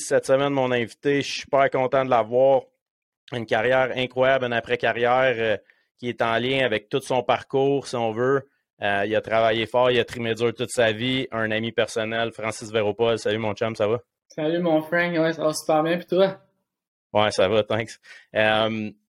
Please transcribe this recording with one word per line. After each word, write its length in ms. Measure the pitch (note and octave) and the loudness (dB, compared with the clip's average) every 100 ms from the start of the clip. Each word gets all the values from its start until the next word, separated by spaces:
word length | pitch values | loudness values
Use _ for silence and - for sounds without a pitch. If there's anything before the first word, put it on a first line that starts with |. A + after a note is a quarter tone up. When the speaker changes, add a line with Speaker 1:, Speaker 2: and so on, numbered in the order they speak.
| - | 0
Speaker 1:
Cette 180 | C3+ B2+ | 0 2
semaine, 280 | C3+ C#3+ | 2 2
mon 180 | C#3 B2+ | 0 0
invité, 500 | B2 A2+ - C#3+ C#3+ | 0 -2 -4 -2 -2
je 80 | C3+ | -2
suis 120 | - | -8
super 280 | - C#3 C3+ | -2 0 2
content 360 | C3+ B2+ C3+ C3 | 2 0 0 2
de 40 | |
l'avoir. 520 | B2 A2 B2 C3+ C3+ - _ _ _ _ _ _ | 2 2 4 4 4 0 _ _ _ _ _ _
Une 120 | A#2+ A2 | -10 -2
carrière 460 | A2+ A2+ C3 C3 A2 | 0 2 2 2 0
incroyable, 500 | B2+ B2+ C3 C3+ B2+ | -4 0 2 2 0
une 80 | |
après-carrière, 800 | A#2 - A#2+ A#2+ A2+ A#2+ B2+ C3 A2+ | -2 -2 -2 0 0 2 4 2 0
euh, 200 | A2+ G2+ - _ _ _ | 0 -2 -4 _ _ _
qui 120 | A#2+ | -8
est 120 | A#2 | -4
en 160 | A#2 A2+ | 0 0
lien 260 | B2 C3+ | 0 0
avec 260 | B2+ G#2+ - | 0 -2 -2
tout 120 | C#3 | -6
son 220 | - B2+ | -2 0
parcours, 640 | A#2+ - - C#3 C#3 C#3 A#2+ | 2 0 0 0 0 0 -4
si 80 | B2+ | -4
on 160 | A2+ | -4
veut. 360 | A2 B2 C#3 C3+ _ _ _ | 0 0 0 -4 _ _ _
Euh, 220 | G2+ G2+ G2+ | -2 0 0
il 100 | G#2+ | -2
a 60 | |
travaillé 440 | G#2 A2 A2+ A2+ A2 | 0 2 2 2 0
fort, 240 | B2 B2+ | 2 2
il 80 | B2 | 2
a 60 | A2+ | 0
trimé 300 | - A#2 A2 | -4 -6 -2
dur 180 | A#2+ | -2
toute 160 | A2+ A#2 | -2 -4
sa 220 | - A2+ | 0 0
vie. 360 | G#2+ B2+ C3 C3+ | 0 -2 -2 -4
Un 200 | A2+ A2 | -4 -2
ami 200 | A2 A2+ | -2 -2
personnel, 600 | A2+ G#2+ - A2 A2+ A#2 | -2 -2 -2 -4 -4 -4
Francis 400 | - A2 G#2+ A2 | -6 -8 -8 -4
Véropol. 460 | A2 G#2 G2+ A#2 A2+ | -2 -2 0 0 0
Salut 220 | - G#2+ | -2 -2
mon 140 | A2 | -4
chum, 220 | G2+ A2+ A2+ | -4 -4 -2
ça 120 | G#2 | -2
va ? 120 | A#2+ - _ _ | -2 -6 _ _
Speaker 2:
Salut 320 | - D#3 E3+ | -8 -4 -2
mon 220 | F3 D#3 | 0 0
Frank, 320 | D#3 E3+ F3 E3 | 0 -2 0 0
ouais, 160 | D#3+ | 0
ça 100 | D#3+ | 0
va 100 | D#3 | -2
super 300 | D3+ - D#3 | -2 0 2
bien, 140 | D#3+ F3 | 2 -2
puis 80 | F3 | -2
toi ? 320 | F3 F#3+ F#3+ _ _ _ _ _ _ _ | 2 2 0 _ _ _ _ _ _ _
Speaker 1:
Ouais, 180 | G#2 G#2+ | 0 2
ça 160 | G2+ F#2+ | 2 2
va, 160 | A2 | 2
thanks. 280 | G#2+ A2 A2+ - - - - G#2+ | 0 -2 -4 -10 -20 -20 -6 0
Euh, 340 | G#2+ G#2+ A2 | 2 2 0
ouais, 220 | A2 G#2+ - _ | -2 -6 -10 _